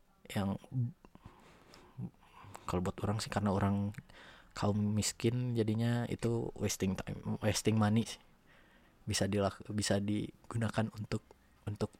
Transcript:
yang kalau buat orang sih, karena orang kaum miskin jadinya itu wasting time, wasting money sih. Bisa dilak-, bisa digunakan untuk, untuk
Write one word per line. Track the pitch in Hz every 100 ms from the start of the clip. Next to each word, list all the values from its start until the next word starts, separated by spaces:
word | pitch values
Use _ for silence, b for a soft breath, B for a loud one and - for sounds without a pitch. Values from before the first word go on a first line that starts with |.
| _ _ -
yang | 110 98 - - 131 120 - - - B B B B B B B B - - - - - - -
kalau | 90
buat | 92 - 104
orang | 107
sih, | -
karena | 104 101
orang | 98 98 101 101 - - B B B B -
kaum | 104 104 104 107
miskin | - - 117 123 123
jadinya | 117 107 110 117 120 120
itu | - 117 117 - -
wasting | 104 - 95 92
time, | - 98 110 110
wasting | 107 - - 110
money | 104 110
sih. | 107 - - - - b b b b b -
Bisa | 101 98
dilak-, | 101 98 - -
bisa | 104 101 101
digunakan | 101 104 - - - 117 107 - 110 110
untuk, | 107 110 - - _ _ -
untuk | 104 104